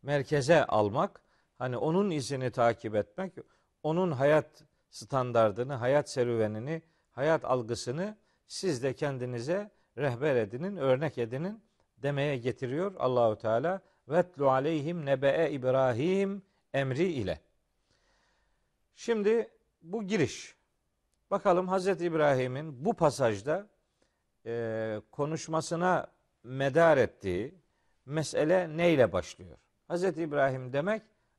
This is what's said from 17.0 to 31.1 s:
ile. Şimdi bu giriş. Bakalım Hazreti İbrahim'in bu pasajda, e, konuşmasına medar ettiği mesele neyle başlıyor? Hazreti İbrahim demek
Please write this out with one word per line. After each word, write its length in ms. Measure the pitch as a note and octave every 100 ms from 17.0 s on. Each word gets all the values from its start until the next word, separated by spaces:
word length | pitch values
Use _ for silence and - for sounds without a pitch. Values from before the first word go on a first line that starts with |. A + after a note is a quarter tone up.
ile. 360 | F#3 C#3 F#2 D#2 _ _ _ _ _ _ _ _ _ _ _ _ _ _ _ -
Şimdi 540 | - A3 G3+ A3+ A3 _ _ _
bu 200 | E3 A3
giriş. 540 | F#3+ G#3+ C3 - - - _ _ _ _ _ _ -
Bakalım 380 | G3 G3+ F3 F#3
Hazreti 360 | F#3+ F#3 E3+
İbrahim'in 800 | F3 D#3+ D3 C3 B2+ C3 D#3+ B2
bu 100 | F3+
pasajda, 720 | - D#3 C3 A#2+ G2 B2 F3+ G#3 _ _ _ _ _ _ _ A2+
e, 540 | A#2 A2+ A2+ A2 G#2+ -
konuşmasına 960 | - D3 D#3+ - D#3+ - E3 F3+ E3 - _ _ _
medar 540 | A#2 C3 C#3 D3 E3 C#3+
ettiği 580 | G#2+ - G2 F2 C3 F#3+ _ _ _ _ B2+
mesele 680 | D#3 D3 - D#3 F#3 E3+ D#3
neyle 360 | F3 D3 G#2+
başlıyor? 440 | F#2 - - F2+ - _ _ -
Hazreti 340 | F3 F#3+ D#3
İbrahim 500 | E3 C#3+ C3+ C3 B2+
demek 300 | C#3 F3+ G#3+ -